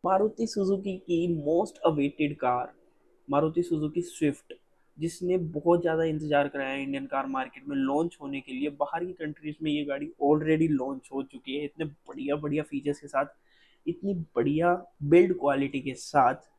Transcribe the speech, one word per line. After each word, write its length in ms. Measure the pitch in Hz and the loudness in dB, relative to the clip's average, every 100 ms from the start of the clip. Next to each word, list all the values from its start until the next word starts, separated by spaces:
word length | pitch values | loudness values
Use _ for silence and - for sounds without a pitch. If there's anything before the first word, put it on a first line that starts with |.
| 175 | 2
मारुति 420 | 190 214 220 226 | 2 2 0 -4
सुजुकी 480 | - 190 196 196 185 | 0 0 0 -2 -8
की 180 | - 170 175 165 | -2 0 0 0
most 400 | 147 165 196 - - | 2 2 2 0 0
awaited 480 | 151 143 - 147 143 | 2 -2 0 -4 0
car, 240 | 127 123 123 - _ _ _ _ - | 0 0 -4 -12 _ _ _ _ -2
मारुति 360 | 139 156 165 | 0 2 0
सुजुकी 380 | 175 160 151 160 | 0 0 -2 -4
swift, 520 | 175 - 151 139 _ - _ _ _ - | -6 -2 -2 -2 _ -20 _ _ _ -8
जिसने 400 | 165 - 180 180 | -8 -6 -2 -2
बहुत 440 | 160 156 156 175 | -2 -2 4 4
ज़्यादा 220 | 170 160 | 4 0
इंतज़ार 440 | 165 156 151 143 143 | 0 0 2 2 2
कराया 280 | 139 135 135 | -2 -4 -4
Indian 300 | 139 139 135 | -4 -6 -4
car 220 | 139 135 | -4 -2
market 400 | 131 131 131 135 | -4 -6 -10 -6
में 80 | 139 | -2
launch 400 | 135 143 170 - | 0 2 0 -4
होने 200 | 143 139 | -10 -10
के 120 | 131 | -8
लिए। 160 | 131 147 143 | -6 -6 -4
बाहर 260 | 143 165 180 | -4 -4 -6
की 80 | |
countries 420 | 180 156 151 151 151 | -8 -10 -8 -12 -6
में 80 | 156 | -4
ये 120 | 147 143 | -2 -2
गाड़ी 260 | 139 147 - | -6 -8 -2
already 460 | 143 151 151 160 165 | 2 2 4 2 4
launch 380 | 143 131 135 - | 2 0 -6 -8
हो 100 | 135 | -8
चुकी 340 | 135 127 - 135 | -8 -10 -8 -6
है, 60 | 147 | -8
इतने 200 | 151 156 | -8 -10
बढ़िया 500 | 143 - - 139 147 | -10 -18 -10 -4 -4
बढ़िया 280 | 147 151 | -2 -4
features 360 | 151 143 143 143 | -4 -6 -4 -6
के 80 | 143 | -2
साथ, 180 | 139 143 - _ _ _ _ - | -2 -2 -6 _ _ _ _ -8
इतनी 280 | 175 196 185 165 123 | -4 -4 -4 -4 0
बढ़िया 380 | 127 151 175 180 - _ | 2 4 2 2 -2 _
build 340 | 143 170 180 180 | 6 6 6 4
quality 400 | 139 139 139 139 | 2 2 0 -4
के 120 | 127 | -6
साथ। 580 | 131 - 147 127 131 _ | -10 0 4 4 2 _